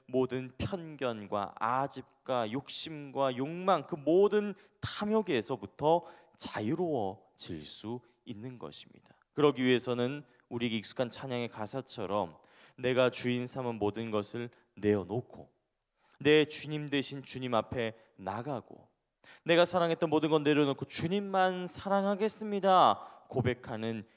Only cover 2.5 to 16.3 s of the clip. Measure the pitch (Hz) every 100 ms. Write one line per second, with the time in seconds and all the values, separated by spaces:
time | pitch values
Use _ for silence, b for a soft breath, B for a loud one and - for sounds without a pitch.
2.5 | 123 - - 165 156 143 135 135 123 139
3.5 | 170 185 170 131 156 143 175 202 208 208
4.5 | 190 B _ - - 208 220 190 127 104
5.5 | 127 101 - 147 170 B B B _ -
6.5 | - 107 165 180 139 98 95 _ - -
7.5 | 82 73 - 107 123 b b - 104 123
8.5 | 120 80 - - - _ _ _ - 147
9.5 | 127 127 123 127 123 123 147 143 b b
10.5 | 120 120 110 - - 123 - 135 123 117
11.5 | - 107 135 - - 92 104 87 76 B
12.5 | B B - 123 127 123 120 123 123 123
13.5 | 135 123 113 101 104 113 107 98 120 120
14.5 | b b - 104 104 90 113 - - 71
15.5 | _ _ _ _ _ b b 143